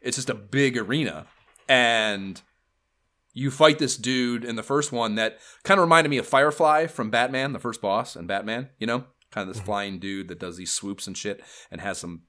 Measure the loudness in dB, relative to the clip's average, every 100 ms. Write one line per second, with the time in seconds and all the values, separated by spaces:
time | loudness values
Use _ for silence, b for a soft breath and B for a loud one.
0 | -6 -6 -4 -6 -4 2 2 2 -2 -2
1 | -2 -6 -16 _ _ _ 4 6 6 4
2 | 2 -2 -6 -12 _ _ _ _ _ _
3 | _ _ _ -6 -4 6 6 6 -2 -2
4 | -2 0 0 -2 -6 -8 -2 -2 -2 -2
5 | -2 0 -2 -4 B B 2 4 8 6
6 | 6 0 2 4 4 4 4 4 2 -2
7 | -2 0 0 0 -4 -4 -8 -4 -2 -2
8 | -2 -10 -6 -4 -4 -8 -8 _ -4 -4
9 | -6 _ _ -8 -8 -8 -6 -4 -4 -8
10 | -8 -8 -10 -10 -12 -10 -8 -6 -6 -10
11 | -10 -8 -8 -8 B B B -12 -8 -8
12 | -10 -14